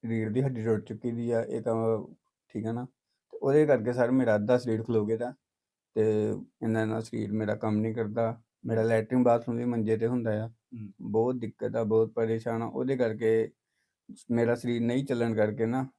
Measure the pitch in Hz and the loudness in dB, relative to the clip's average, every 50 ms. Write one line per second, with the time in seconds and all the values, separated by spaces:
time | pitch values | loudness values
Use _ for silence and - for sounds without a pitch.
0 | - 117 113 110 110 110 104 127 135 139 127 113 110 113 110 104 104 - 113 107 | -4 -4 -2 -2 -2 -2 -2 0 -2 -2 -4 -4 0 0 0 0 -2 -6 -12 -8
1 | - 123 117 117 117 117 117 113 113 104 - 120 107 123 113 110 113 113 113 107 | -6 -6 -6 -4 -4 -2 0 -2 -2 -2 -6 -6 -2 -2 -2 0 0 0 0 -2
2 | - - - _ _ _ _ _ _ _ _ 110 104 110 117 120 123 127 _ _ | -4 -10 -18 _ _ _ _ _ _ _ _ -6 -4 -4 -4 -6 -8 -10 _ _
3 | _ _ _ _ _ _ - - - 139 135 151 156 156 139 120 104 123 120 123 | _ _ _ _ _ _ -12 -4 0 4 4 4 6 6 4 2 2 -2 2 2
4 | 123 117 127 131 127 113 107 104 104 113 127 123 120 120 110 110 110 - 117 110 | 2 4 4 2 4 4 2 2 4 2 2 2 2 0 -2 -2 -2 0 0 0
5 | 104 107 113 113 120 123 127 _ _ _ _ _ _ _ _ _ _ _ _ 110 | 2 2 -2 -2 -2 -6 -8 _ _ _ _ _ _ _ _ _ _ _ _ 0
6 | 110 110 107 107 107 107 104 101 - - _ _ - 113 110 113 110 110 110 113 | 2 2 2 2 2 0 -2 -4 -8 -16 _ _ -2 0 0 0 0 0 -2 -4
7 | 113 - - 117 110 98 107 110 107 104 107 107 - 110 107 107 110 113 107 117 | -6 -6 -6 -6 -4 -2 -2 -2 -2 -2 -2 -2 0 0 0 0 0 -2 -2 -4
8 | 113 104 107 117 113 113 110 - _ _ _ _ - 117 113 110 110 113 113 110 | -4 -4 -2 -2 -2 -2 -2 -6 _ _ _ _ -6 -2 0 2 2 4 2 2
9 | 107 - 127 127 123 123 120 120 120 - 117 117 120 123 120 117 107 107 113 110 | 2 2 2 4 6 6 4 4 2 -2 -4 -2 -2 -2 -2 0 0 0 0 0
10 | 113 117 123 123 117 113 107 107 107 113 113 _ _ _ 127 117 107 101 98 _ | 0 -2 -2 -2 -2 -2 -2 -2 -4 -6 -10 _ _ _ -16 -14 -14 -14 -14 _
11 | - - 104 110 113 123 131 123 113 110 - _ 113 110 107 117 113 104 110 110 | -10 -2 0 2 2 2 0 -2 -4 -8 -8 _ -6 -4 -2 -2 0 2 4 2
12 | 113 110 - 117 113 110 113 113 110 120 113 113 113 113 - 131 127 127 135 127 | 2 2 0 -2 0 0 -2 -2 -2 -4 -4 -4 -4 -4 -4 -4 -2 -2 0 0
13 | 123 113 110 107 113 110 113 113 113 - _ _ _ _ _ _ _ _ _ _ | 0 0 0 0 2 4 4 4 2 0 _ _ _ _ _ _ _ _ _ _
14 | _ - - - - _ 120 117 117 117 120 120 - 123 120 120 120 117 120 131 | _ -20 -20 -20 -6 _ 0 2 2 2 0 0 0 -2 -2 0 0 0 0 0
15 | 139 - 131 117 120 117 113 107 107 107 104 - 113 113 120 131 135 135 _ | 0 0 -2 0 0 0 2 2 2 0 2 -2 -2 0 0 -2 -4 -6 _